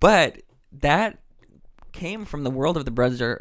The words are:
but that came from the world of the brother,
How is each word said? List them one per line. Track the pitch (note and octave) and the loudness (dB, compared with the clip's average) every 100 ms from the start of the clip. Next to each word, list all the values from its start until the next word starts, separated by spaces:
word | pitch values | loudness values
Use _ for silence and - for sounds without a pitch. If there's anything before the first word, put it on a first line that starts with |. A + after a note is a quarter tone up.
but | F3+ G#3+ D3 - - _ _ | 4 6 4 -2 -20 _ _
that | C#3 D3 D#3+ A3 - - _ _ _ - - - | -4 0 2 0 -6 -20 _ _ _ -20 -20 -20
came | - F3 G#3+ | -14 -12 -10
from | G#3 D3 | -10 -6
the | C3+ | -4
world | C3 D3 E3+ | -2 -2 -2
of | |
the | C3+ | -2
brother, | A#2 B2 B2 A#2 A#2+ | 0 0 0 -4 -6